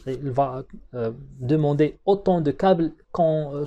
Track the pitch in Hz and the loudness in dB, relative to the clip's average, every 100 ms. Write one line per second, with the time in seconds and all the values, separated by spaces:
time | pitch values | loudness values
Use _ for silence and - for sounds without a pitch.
0 | 131 127 139 127 135 131 - - - 123 | -8 -8 -4 0 -2 -4 -12 -18 -14 -6
1 | 113 127 135 135 127 156 147 147 151 - | -6 -6 -16 -10 0 2 2 2 2 0
2 | - 202 190 175 147 139 190 175 156 - | 0 0 2 2 0 0 2 2 0 -4
3 | _ - 160 156 147 143 | _ 0 2 2 -2 -6